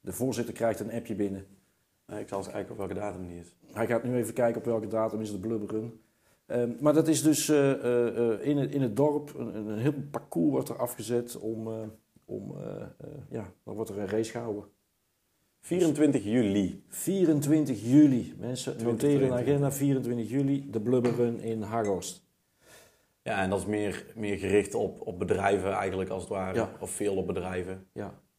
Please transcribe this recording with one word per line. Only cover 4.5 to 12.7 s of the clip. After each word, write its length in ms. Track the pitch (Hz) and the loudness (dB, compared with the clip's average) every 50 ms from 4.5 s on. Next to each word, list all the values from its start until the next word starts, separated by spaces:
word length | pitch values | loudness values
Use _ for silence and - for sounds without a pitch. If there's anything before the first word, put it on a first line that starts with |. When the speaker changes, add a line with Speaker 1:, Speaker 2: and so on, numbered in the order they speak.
| 117 117 | 2 0
Speaker 1:
op 60 | - | -2
welke 200 | 120 117 110 107 | -2 -2 -2 -2
datum 340 | 104 104 110 110 110 104 107 | -2 -2 0 0 0 -2 -4
is 100 | 110 107 104 | -6 -6 -6
de 60 | 98 | -6
Blubber 300 | 90 110 117 110 104 104 | -4 -4 -4 -4 -4 -4
Run. 300 | 110 110 110 117 117 - _ _ _ _ _ _ _ _ _ | -4 -6 -6 -6 -12 -16 _ _ _ _ _ _ _ _ _
Ehm, 240 | _ - 123 120 120 117 117 | _ -2 0 0 0 -2 2
maar 120 | 139 147 147 | 2 4 6
dat 160 | 151 160 151 | 6 6 4
is 140 | 160 135 131 | 4 4 6
dus, 260 | 156 151 139 - - | 4 4 4 4 4
eh, 220 | 151 147 139 139 135 | 4 6 6 4 4
eh, 600 | 135 - 123 123 120 120 117 98 107 117 117 113 | 2 2 2 2 4 2 2 2 2 2 2 2
eh, 140 | 101 - | 0 0
in 100 | 131 147 | 0 0
het, 140 | 143 135 - 143 | 2 0 0 0
in 80 | 143 135 | 0 0
het 140 | 120 104 | 0 2
dorp, 380 | 104 139 151 147 151 147 147 - 139 | 2 2 2 2 0 -4 -6 -10 -10
een, 180 | 123 113 90 | -8 -8 -8
een, 100 | 107 107 | -8 -6
een 120 | 104 107 104 | -6 -4 -2
heel 160 | 117 143 147 143 - 143 | 0 0 -2 -2 -6 -8
parcours 400 | - - - - - - 165 151 | -8 -10 -10 -6 -2 0 2 2
wordt 180 | 135 131 127 - | 2 0 -2 -4
er 80 | 117 - | -4 -4
afgezet 580 | 123 120 - - 113 104 120 120 120 120 - - | -4 -6 -4 -8 -6 -2 -2 -2 -2 -2 -10 -10
om, 280 | - 110 113 110 110 | -6 -6 -6 -6 -6
eh, 60 | 113 113 113 110 107 107 - _ _ _ _ _ | -8 -8 -8 -10 -12 -14 -16 _ _ _ _ _
om, 300 | _ 107 104 101 98 92 - | _ -10 -10 -10 -10 -10 -10
eh, 220 | - - | -10 -10